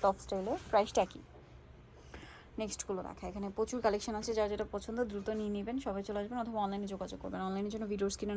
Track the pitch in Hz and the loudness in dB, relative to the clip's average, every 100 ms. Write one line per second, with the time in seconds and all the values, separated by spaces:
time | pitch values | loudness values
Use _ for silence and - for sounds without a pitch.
0 | 196 - - 196 196 349 - 214 214 226 | 4 4 0 -2 0 -2 4 4 6 4
1 | 185 - - - - - - - - - | 4 0 -16 -20 -20 -20 -20 -20 -20 -20
2 | - - - - - - 214 - - 190 | -16 -14 -14 -16 -12 -6 -4 -4 -2 -4
3 | - - 180 202 202 208 220 247 226 208 | -4 -6 -6 -4 -2 0 0 4 4 4
4 | 240 208 220 220 208 208 208 208 - 226 | 2 -2 0 2 2 2 -2 -4 -2 0
5 | 233 202 196 220 208 202 202 262 226 196 | 0 0 -2 0 0 0 -2 -2 -2 -2
6 | 196 208 208 247 233 220 196 202 202 190 | -2 -2 -2 -2 -2 0 0 0 -2 -4
7 | 190 190 190 185 190 196 208 220 214 202 | -6 -6 -6 -2 0 0 -2 -2 -2 0
8 | 202 - 208 | 0 0 0